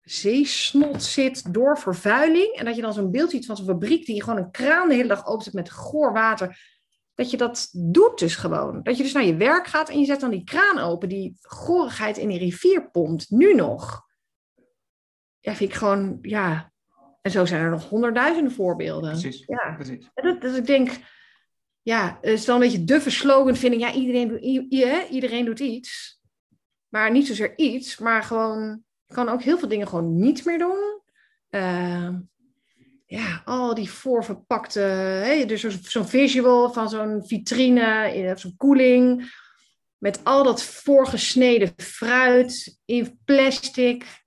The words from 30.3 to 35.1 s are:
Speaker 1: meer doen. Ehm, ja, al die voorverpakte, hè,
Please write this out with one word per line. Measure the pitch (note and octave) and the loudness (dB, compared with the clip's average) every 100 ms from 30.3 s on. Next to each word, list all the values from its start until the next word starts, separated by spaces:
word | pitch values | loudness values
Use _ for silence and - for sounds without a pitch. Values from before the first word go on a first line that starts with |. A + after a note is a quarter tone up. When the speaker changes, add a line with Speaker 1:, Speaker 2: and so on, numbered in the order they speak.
| - | 0
Speaker 1:
meer | E4+ E4+ | -2 -2
doen. | F4 G4 G#4 G#4 _ _ _ _ _ | -2 -2 -6 -8 _ _ _ _ _
Ehm, | G3+ F#3 F3+ F3+ F3 F3 F3+ F3+ _ _ _ _ _ _ _ _ | -6 -4 -4 -4 -6 -6 -8 -12 _ _ _ _ _ _ _ _
ja, | G#3 A3 E3 | -8 -8 -8
al | - B3+ B3 | -6 -4 -4
die | A3+ F#3+ | -4 -6
voorverpakte, | - C4+ A#3+ G#3+ G3 _ A3+ - G#3+ | -8 -2 -2 -2 -10 _ -6 -4 -2
hè, | G3 F#3+ F#3+ | -2 0 -2